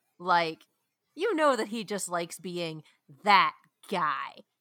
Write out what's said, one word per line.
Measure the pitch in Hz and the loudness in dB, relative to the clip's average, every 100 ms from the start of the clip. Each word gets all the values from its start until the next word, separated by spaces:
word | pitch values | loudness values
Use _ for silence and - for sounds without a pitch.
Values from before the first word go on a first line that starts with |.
| _ - | _ -6
Like, | 180 175 165 165 _ _ _ _ _ | 2 2 2 -4 _ _ _ _ _
you | - 440 320 | -6 -2 2
know | 302 240 | 2 2
that | 214 | -2
he | 233 | -6
just | 196 202 175 | -6 -6 -4
likes | 175 170 - | -6 -6 -10
being | 185 175 165 160 - _ _ 143 | -8 -6 -6 -8 -16 _ _ -4
that | 208 196 160 - _ _ - | 4 6 4 -2 _ _ -8
guy, | 185 156 135 139 - - _ | -4 -2 -4 -8 -14 -20 _